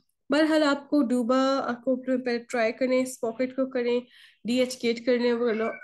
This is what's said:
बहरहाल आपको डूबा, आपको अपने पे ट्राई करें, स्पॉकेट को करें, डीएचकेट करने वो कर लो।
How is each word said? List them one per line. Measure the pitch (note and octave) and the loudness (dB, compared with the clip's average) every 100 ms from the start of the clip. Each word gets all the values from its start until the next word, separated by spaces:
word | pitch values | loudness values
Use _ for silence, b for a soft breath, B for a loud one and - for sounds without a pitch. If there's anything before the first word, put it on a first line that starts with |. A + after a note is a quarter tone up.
| _ _ - | _ _ -2
बहरहाल | C#4+ D#4 D#4 | 2 4 4
आपको | C#4+ - - D4 | 2 0 0 0
डूबा, | A#3 B3 A#3 C4 | 2 0 2 2
आपको | C4+ C4+ - A#3+ C4+ B3+ | 2 0 -4 -4 -2 -2
अपने | B3+ B3+ | 0 -2
पे | B3+ A#3 | -2 -4
ट्राई | A#3 B3 A3+ | -4 -2 -2
करें, | A#3+ B3+ B3+ C4 | 0 0 2 0
स्पॉकेट | - A3+ A3+ B3+ | -4 -6 -2 -4
को | C4 C4 | -2 -4
करें, | B3+ A#3+ B3 B3 B B B G#3 | -2 0 -2 -4 B B B -2
डीएचकेट | B3+ B3 B3 A#3 A#3 C4 | 0 0 -2 -2 -2 0
करने | B3 A#3+ | 2 2
वो | A#3 A#3+ | 0 0
कर | A3 | 0
लो। | A3+ - | -2 -4